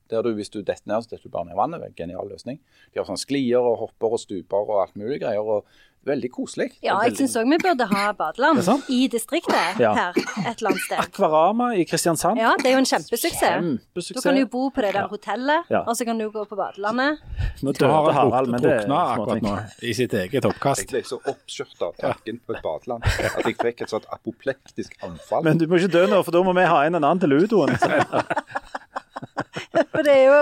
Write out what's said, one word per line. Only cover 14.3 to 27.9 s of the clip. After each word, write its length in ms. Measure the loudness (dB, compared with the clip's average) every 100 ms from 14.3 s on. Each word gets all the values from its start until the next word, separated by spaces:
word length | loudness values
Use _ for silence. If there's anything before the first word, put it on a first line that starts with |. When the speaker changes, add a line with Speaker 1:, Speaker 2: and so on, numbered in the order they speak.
| 2
Speaker 2:
du 100 | 2
bo 240 | -2 -2
på 120 | -2
det 80 | -2
der 60 | -2
Speaker 3:
Ja. 80 | -4
Speaker 2:
hotellet, 560 | -6 -6 -4 0 0 2
Speaker 3:
Ja. 80 | 0 0
Speaker 2:
og 80 | -2
så 80 | -4
kan 120 | -4
du 120 | -6
gå 140 | -8 -8
på 120 | -6
badelandet. 640 | -6 -4 -4 0 0 -2 -6 -6 -4 -4
Speaker 3:
Nå 80 | -4
Speaker 4:
Du 140 | 2 4
har 160 | 4
Speaker 3:
døde 100 | 4
Harald, 340 | 4 4 4 2
Speaker 4:
druk-, 40 |
Speaker 3:
men 100 | 2
det 80 | 2
er 80 | 2
Speaker 4:
drukna 160 | 2 0 0 0
akkurat 240 | -2 -2
Speaker 3:
småting. 40 |
Speaker 4:
nå 460 | -2 -2 -6 -8 -4
i 40 |
sitt 180 | -2 0
eget 300 | -2 -2 0 0
oppkast. 340 | 0 -2 -2
Speaker 1:
Jeg 80 | -4
ble 120 | -6
så 160 | -6 -6
oppskjørt 580 | -6 -6 -8 -12 -12 -8
av 140 | -8 -4
tanken 440 | -6 -4 -8 -10 -10
på 80 | -8
et 40 |
badeland, 420 | -6 -6 -8 -4 -2
at 400 | 0 -2 -2 -4
jeg 100 | -2
fikk 260 | -2 -4
et 80 | -6
sånt 160 | -6 -8
apoplektisk 800 | -12 -10 -8 -8 -8 -10 -14 -14 -14
anfall. 400 | -14 -14 -4 0 2
Speaker 3:
Men 120 | 2
du 100 | 2
må 120 | 2
ikke 120 | 4
dø 140 | 4 4
nå, 140 | 2 2
for 60 |
da 120 | 2
må 100 | 4
vi 120 | 4 4
ha 180 | 4 2
inn 100 | 2
en 80 |
annen 160 | 2 2
til 80 | 4
ludoen. 400 | 4 4 2 2 2
Speaker 2:
<laughs> 0 | 0